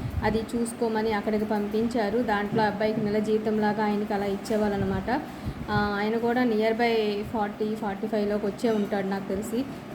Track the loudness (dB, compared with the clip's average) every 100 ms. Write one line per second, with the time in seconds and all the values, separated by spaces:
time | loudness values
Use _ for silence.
0 | -6 0 2 0 0 -2 -4 -2 -2 0
1 | 0 0 0 0 0 0 0 0 0 0
2 | 0 2 2 0 0 2 2 2 0 0
3 | 0 0 2 2 2 2 2 2 2 0
4 | 0 0 0 -2 0 0 2 0 0 0
5 | 0 -2 -4 -8 -8 -6 -2 0 2 0
6 | 0 0 2 2 4 4 2 2 2 2
7 | 2 -2 -2 -2 -2 -2 -4 -2 -4 -4
8 | -2 0 0 0 -2 0 0 2 0 0
9 | -2 -2 -2 -4 -4 -4 -4 -8 -10